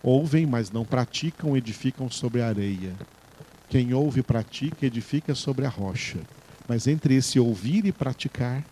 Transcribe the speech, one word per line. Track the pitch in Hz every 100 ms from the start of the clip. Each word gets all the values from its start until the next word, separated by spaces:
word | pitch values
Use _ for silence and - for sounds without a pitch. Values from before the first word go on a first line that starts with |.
Ouvem, | 131 131 156 151 160
mas | 120 104
não | 110
praticam, | 113 127 120 - 156 - 156 135
edificam | 113 104 131 - 127
sobre | - 123 120
a | 117
areia. | 104 101 95 95 92 - - - - - - -
Quem | 135 123
ouve | 127 151 135
e |
pratica, | 127 117 110 - 143 156 139
edifica | 117 110 143 -
sobre | 139 - 131 135
a |
rocha. | 101 98 95 - - 78 - - - -
Mas | 117 127
entre | 156 151 131
esse | 127 135
ouvir | 120 104 101 190
e | 202
praticar | - 151 127 - - 123 127 151